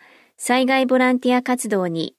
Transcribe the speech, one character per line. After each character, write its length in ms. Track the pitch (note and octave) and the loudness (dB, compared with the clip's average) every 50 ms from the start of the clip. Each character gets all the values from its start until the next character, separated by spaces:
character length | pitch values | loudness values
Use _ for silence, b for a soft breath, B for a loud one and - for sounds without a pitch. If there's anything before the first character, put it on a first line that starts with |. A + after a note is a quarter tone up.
| b b b b b b b | b b b b b b b
災 300 | b - - B3 B3+ C4 | b -4 -2 0 2 2
害 180 | B3 C4 C4+ C4 | 2 2 0 2
ボ 140 | B3+ C4 B3+ | 2 2 2
ラ 140 | B3+ B3+ B3+ | 2 2 2
ン 80 | B3 | 0
テ 80 | - B3 | 0 0
ィ 60 | B3 | 0
ア 60 | B3 B3+ | 0 0
活 260 | - B3 B3 - G#3+ | -2 -4 -4 -2 -2
動 180 | G#3 G3 F3+ | -2 -2 -2
に 300 | F3 E3 E3 D#3 - - | -2 -4 -4 -6 -8 -10